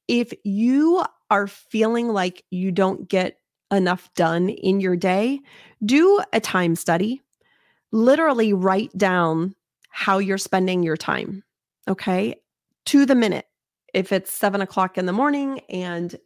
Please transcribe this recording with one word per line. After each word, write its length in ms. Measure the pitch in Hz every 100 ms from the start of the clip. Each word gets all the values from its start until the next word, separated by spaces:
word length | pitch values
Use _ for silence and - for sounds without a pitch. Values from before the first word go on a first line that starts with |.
| -
If 260 | 240 233 -
you 600 | 202 196 233 269 311 359 - _ -
are 200 | 202 202
feeling 600 | - _ 214 220 233 233
like 360 | 202 180 180 -
you 180 | 180 190
don't 380 | 180 190 - 190
get 300 | 185 185 - _ _ -
enough 360 | 196 180 180 -
done 340 | - 165 170 185
in 300 | - 190 196
your 160 | 190
day, 460 | 180 190 190 233 277 - - - -
do 380 | 208 277 359 403 -
a 60 | 226
time 380 | - 190 175 165
study. 440 | - 170 208 262 _ _ _ _ _ _ -
Literally 640 | 220 233 302 320 240 220
write 440 | 196 190 190 226 190
down 600 | 190 185 165 160 180 - _ _ _
how 280 | - - 196
you're 200 | 196 196
spending 460 | - 190 185 180
your 120 | 170 160
time, 460 | - 65 - 196 - _ _ _ -
okay? 480 | 190 - 185 220 - _ _ _ _ -
To 200 | 285 269
the 100 | 254
minute. 300 | 220 156 - _ _ _ _
If 200 | 190 185
it's 200 | 190 -
seven 280 | - 202 196
o'clock 360 | 190 - 185 -
in 100 | 185
the 60 |
morning 500 | 196 285 285 277 269 -
and 460 | 180 180 170 175 -